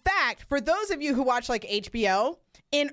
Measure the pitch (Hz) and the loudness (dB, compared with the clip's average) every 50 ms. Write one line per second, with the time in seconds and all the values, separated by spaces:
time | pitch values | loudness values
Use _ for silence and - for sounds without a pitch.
0 | - 370 381 392 302 247 214 - - - 277 277 214 254 330 392 427 392 392 285 | -2 0 2 2 2 0 0 -4 -6 -4 -2 -2 0 0 0 0 0 -2 -4 -4
1 | 285 294 269 233 269 254 247 240 233 - 247 220 - - 208 208 202 - - 233 | -2 0 0 0 2 2 2 0 0 -2 -4 -4 -4 -2 -4 -4 -4 -4 -4 -2
2 | 220 196 190 196 214 269 349 - _ _ _ - _ - - 285 294 285 | 0 2 2 2 2 0 -2 -6 _ _ _ -20 _ -2 0 0 0 0